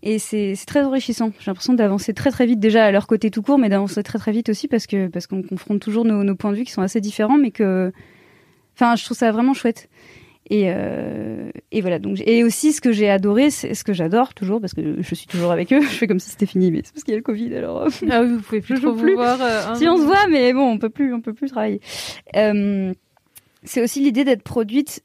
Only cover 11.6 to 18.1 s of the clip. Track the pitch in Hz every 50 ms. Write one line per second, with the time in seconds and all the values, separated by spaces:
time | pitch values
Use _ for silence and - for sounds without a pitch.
11.6 | _ _ - 220 190 185 175 165 196 202 196 185 214 - 233 233 233 233 214 -
12.6 | - 311 294 - - 254 226 202 214 202 196 196 190 208 202 226 277 302 277 -
13.6 | - - - 190 - - 202 170 170 165 185 226 262 254 - - 196 185 202 233
14.6 | 214 175 - - 151 151 151 - 185 - 170 - - _ - 175 170 175 175 165
15.6 | 180 175 262 285 294 269 214 - 240 185 208 185 - - - - 208 190 - 190
16.6 | 185 180 160 - - - _ 302 - - 220 214 - - 226 208 233 233 247 -
17.6 | - - - - - 311 262 - 370 -